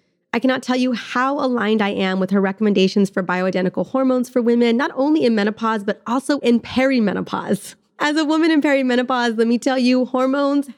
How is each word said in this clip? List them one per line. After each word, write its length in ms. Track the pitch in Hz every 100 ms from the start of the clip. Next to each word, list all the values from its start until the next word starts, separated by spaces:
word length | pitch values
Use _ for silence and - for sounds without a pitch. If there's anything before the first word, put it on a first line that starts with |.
| _ _ _
I 60 | 233
cannot 240 | 262 254
tell 120 | 247 254
you 160 | 254
how 480 | 233 - 247 262 285
aligned 420 | 262 240 208 220
I 100 | 202
am 280 | 196 190 185
with 120 | 185
her 100 | 196
recommendations 680 | 190 190 214 190 190 208 196
for 140 | 196
bioidentical 640 | 180 180 190 185 180 185 180
hormones 420 | 262 262 254 240
for 140 | 254
women, 340 | 233 233 240 233
not 160 | 311 -
only 280 | 285 311
in 100 | 247
menopause, 520 | 220 214 214 226 220 202
but 160 | 196 -
also 320 | 254 - 285
in 200 | 233 233
perimenopause. 1160 | - 247 262 254 202 185 180 - - 196 - - _ -
As 180 | 294 302
a 80 | 294
woman 260 | 311 320
in 80 | 311
perimenopause, 760 | 302 277 254 247 254 254 240 220
let 100 | 233
me 120 | 233
tell 180 | 277 262
you, 280 | 247 254 254
hormones 640 | 254 262 285 277 285 277